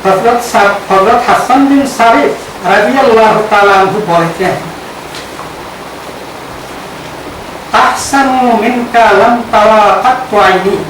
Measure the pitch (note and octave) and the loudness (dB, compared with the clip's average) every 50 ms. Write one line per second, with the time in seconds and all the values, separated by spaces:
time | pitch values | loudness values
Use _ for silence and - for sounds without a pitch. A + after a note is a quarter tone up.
0 | - G3 F#3+ F#3+ G#3+ A#3 B3 A#3+ A#3 - - A#3 G#3 G3 G3+ G3+ - - F#3+ F#3+ | 0 0 0 2 2 2 2 0 -2 -2 0 2 2 2 0 -2 -4 0 2 2
1 | F#3+ G#3+ A#3+ A#3+ - - - - - - A#3 C4+ C#4 C#4 C#4 C#4 C4+ - - - | 4 4 2 2 2 2 0 0 2 2 4 4 4 4 4 2 2 0 0 2
2 | A#3 A#3 A#3 C#4+ C#4+ - - - - - - - - - G3 G#3 G#3 A#3+ C4 C#4+ | 2 4 4 4 2 0 -2 -4 -8 -14 -14 -6 -2 0 2 2 2 2 2 2
3 | C#4 C4 A3 A3 A3+ A3 G#3 G#3+ G#3+ - G#3 G3+ G3+ G3+ G3 F#3+ F#3+ F#3+ F#3+ G#3 | 4 4 4 4 4 4 2 2 0 0 2 2 4 4 4 4 2 2 0 -2
4 | F3+ E3 E3+ E3+ E3 E3 - - F#3+ F3 D#3 - - - - - - - - - | -2 0 0 0 0 0 -2 -2 -2 -2 -2 -4 -6 -10 -12 -14 -14 -16 -16 -16
5 | - - - - - - - - - - - - - - - - - - - - | -16 -14 -14 -14 -14 -14 -14 -14 -14 -14 -14 -14 -14 -16 -16 -16 -16 -16 -16 -16
6 | - - - - - - - - - - - - - - - - - - - - | -14 -14 -14 -14 -14 -14 -16 -16 -16 -14 -14 -14 -14 -14 -14 -14 -14 -14 -14 -14
7 | - - - - - - - - - - - - - - - A#3+ B3 - - - | -14 -14 -14 -14 -14 -14 -14 -14 -14 -14 -14 -16 -14 -10 -6 -4 -4 -4 -4 -6
8 | - - - C4+ C4+ C4 C4 B3+ B3+ B3 A#3 G#3+ G#3+ A#3+ A#3+ A#3+ A#3+ - - A#3+ | -6 -4 -2 0 0 0 0 2 2 2 2 2 0 0 -2 -2 -4 -2 2 2
9 | A#3 A#3 G3 - - A#3 A#3+ A#3+ A3+ - - A3 G#3 A3 A3 G#3+ G#3 G3+ F#3+ - | 4 4 4 4 4 4 2 0 -2 0 0 2 4 4 4 4 4 4 2 2
10 | - - - - - - G#3+ G#3 G3+ F#3 F#3 F#3 F3+ F#3+ F3+ E3 D#3+ - | 2 0 0 0 -2 -2 0 2 4 4 2 2 2 0 -2 -2 -4 -6